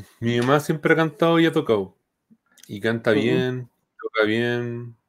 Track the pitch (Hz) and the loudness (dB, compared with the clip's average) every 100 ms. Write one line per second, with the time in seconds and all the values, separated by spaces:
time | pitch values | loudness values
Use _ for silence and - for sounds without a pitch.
0 | - - 117 120 123 147 147 160 160 160 | -14 -8 -2 0 2 2 0 -2 2 2
1 | 160 - 165 165 165 160 131 107 95 _ | 0 0 2 4 2 2 0 -2 -2 _
2 | _ _ _ _ _ _ - 104 110 117 | _ _ _ _ _ _ -18 -6 -4 -2
3 | 117 107 113 127 127 127 123 _ _ - | 0 2 2 0 -2 -6 -12 _ _ -14
4 | 110 110 107 110 120 120 120 117 120 113 | -6 0 0 0 -2 -2 -6 -10 -14 -20